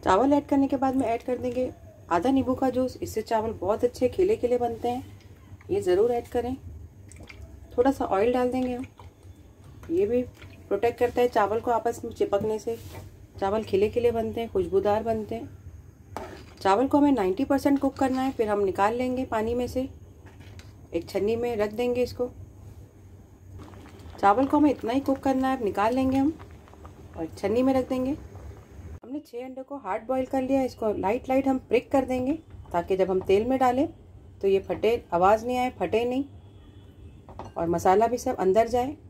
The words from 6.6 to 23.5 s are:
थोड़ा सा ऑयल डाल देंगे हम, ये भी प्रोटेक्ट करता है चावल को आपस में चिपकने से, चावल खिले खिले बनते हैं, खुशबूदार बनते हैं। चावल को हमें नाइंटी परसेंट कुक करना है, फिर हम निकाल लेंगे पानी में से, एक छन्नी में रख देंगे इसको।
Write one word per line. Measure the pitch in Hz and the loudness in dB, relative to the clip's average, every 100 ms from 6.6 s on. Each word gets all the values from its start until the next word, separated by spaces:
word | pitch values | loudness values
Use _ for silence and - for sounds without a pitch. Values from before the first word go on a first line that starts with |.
| - - - - - - - - - - - - | -10 -16 -18 -20 -20 -20 -18 -18 -18 -18 -10 2
थोड़ा | 254 | 2
सा | 269 247 | 2 0
ऑयल | 190 226 | 2 2
डाल | 247 247 | 2 0
देंगे | 254 254 | 0 -4
हम, | 247 262 - - - - - - - - - - | -4 -8 -14 -20 -20 -20 -20 -20 -20 -20 -20 -4
ये | 170 208 | 0 2
भी | 247 247 - - - - | 0 -2 -10 -20 -20 -6
प्रोटेक्ट | 202 233 240 | 0 0 0
करता | 240 240 | 0 2
है | 247 | 2
चावल | 240 202 220 | 2 2 0
को | 233 | 0
आपस | 226 233 233 | 0 0 -4
में | 233 | -10
चिपकने | 214 202 202 214 214 | -4 0 0 0 -4
से, | 233 226 - - - - - - | -4 -8 -10 -16 -18 -20 -20 -6
चावल | 196 214 | -2 -2
खिले | 214 190 214 | 0 2 2
खिले | 240 233 | 2 0
बनते | 226 220 220 | 0 -2 -4
हैं, | 226 | -4
खुशबूदार | 196 175 190 202 208 | -2 2 2 2 0
बनते | 220 220 208 | 0 -4 -4
हैं। | 226 277 - - - - - - - - - - - | -8 -10 -16 -18 -20 -20 -20 -16 -14 -14 -16 -18 -4
चावल | 190 196 269 | 2 4 4
को | 285 | 4
हमें | 285 | 6
नाइंटी | 262 185 190 | 4 2 0
परसेंट | 269 277 285 277 | 0 2 2 2
कुक | 277 - | 0 0
करना | 269 262 | 0 0
है, | 262 | -2
फिर | 262 214 | -2 -2
हम | 208 | 0
निकाल | 196 175 202 | 0 2 0
लेंगे | 240 254 254 262 | 2 -2 -2 -2
पानी | 226 220 | -2 -2
में | 240 247 | -2 -2
से, | 254 269 - - - - - - - - - - | -4 -6 -8 -20 -20 -20 -20 -20 -18 -20 -20 -8
एक | 170 170 | -8 -4
छन्नी | 196 202 226 | -2 0 0
में | 240 226 | -2 -2
रख | 208 | -2
देंगे | 214 247 247 | 0 0 0
इसको। | 240 - 247 - - - - - - - - - - - - | -2 -2 -6 -6 -20 -18 -20 -20 -20 -20 -20 -20 -20 -20 -20